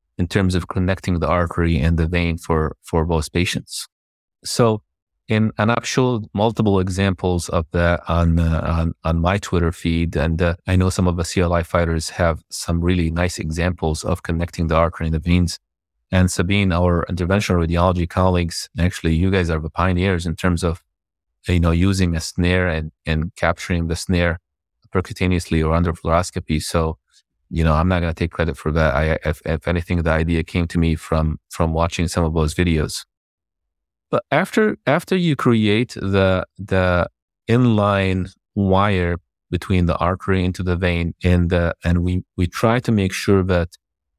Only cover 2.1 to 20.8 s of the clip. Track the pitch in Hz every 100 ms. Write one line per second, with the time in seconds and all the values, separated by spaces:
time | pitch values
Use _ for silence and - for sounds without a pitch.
2.1 | 87 85 82 - 80 78 - - 87 80
3.1 | 82 76 85 90 - - - - _ _
4.1 | _ _ _ - - 117 107 - _ _
5.1 | _ - 110 110 - 107 117 - - 127
6.1 | 117 104 101 110 107 107 98 92 92 98
7.1 | 92 92 87 - 90 80 87 87 87 -
8.1 | 85 85 82 82 78 73 82 82 - 82
9.1 | 82 87 101 - 90 82 - 87 82 85
10.1 | 73 78 82 87 85 - 92 92 90 90
11.1 | 85 85 95 87 85 82 90 85 82 -
12.1 | - 85 80 - - - 85 87 92 80
13.1 | 82 90 - 80 80 85 - 80 80 -
14.1 | 85 - 82 82 - 82 80 82 - 82
15.1 | 80 87 90 85 - _ _ _ _ _
16.1 | 92 90 - 90 101 95 85 90 85 -
17.1 | 92 90 101 104 90 82 85 92 90 82
18.1 | - 92 90 85 - - - 87 - 85
19.1 | 80 95 98 85 80 80 - 90 90 98
20.1 | 87 87 80 92 85 87 82